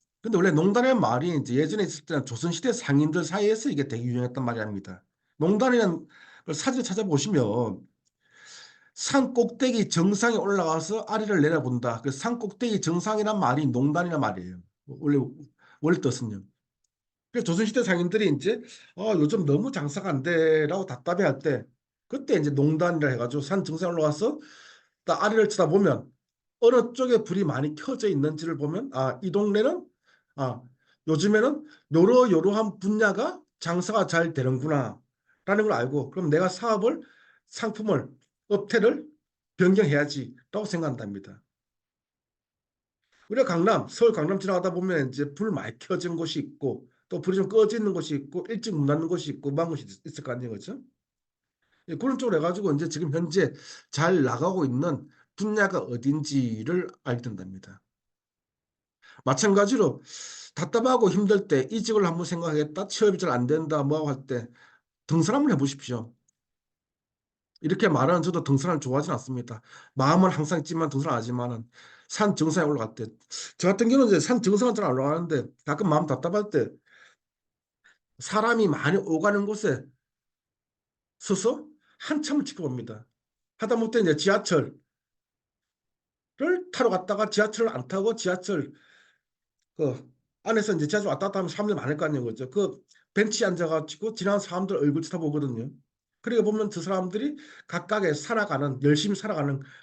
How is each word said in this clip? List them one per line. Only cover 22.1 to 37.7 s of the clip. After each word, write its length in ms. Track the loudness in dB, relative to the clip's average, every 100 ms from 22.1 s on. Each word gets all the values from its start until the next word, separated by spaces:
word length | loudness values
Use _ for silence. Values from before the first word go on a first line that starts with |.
| -8 0 0
이제 140 | 2
농단이라 580 | 2 2 2 0 0 0
해가지고 320 | 0 -4 -4
산 220 | -4 -4
정상에 280 | -2 -4 -4
올라가서 480 | 0 0 2 -2 -4 -12 -20 -20 -20 _ _ -4
딱 180 | 0
아래를 260 | 2 2 2
쳐다보면 600 | 2 4 4 4 2 -4 _ _ _ _ 2
어느 320 | 6 6 4
쪽에 300 | 0 2 2
불이 200 | 2 -2
많이 320 | 0 0 -2 -4
켜져 320 | -6 -2 0
있는지를 500 | 0 0 -2 -6 -4
보면 340 | -4 -4 -6
"아, 260 | -2 -2 -2
이 80 | -2
동네는, 540 | 0 2 2 2 -2 -8 _ _ _ _ -6
아, 240 | -4 -6 -14 _ _ _ -2
요즘에는 580 | 2 4 4 4 0 -8 _ 0
요러요러한 840 | 4 6 8 6 4 2 0 -2 -4
분야가 600 | -2 2 2 2 -2 -6 _ -10
장사가 480 | -4 -2 0 0 2
잘 260 | 0 0
되는구나."라는 1300 | 0 0 0 0 0 -2 -8 _ _ _ _ -2 2 2
걸 80 |
알고 380 | 2 0 -2 -4
그럼 180 | -4 2
내가 180 | 2 2
사업을, 520 | 0 0 2 0 -2 -8 _ _ _ _
상품을, 580 | -8 -6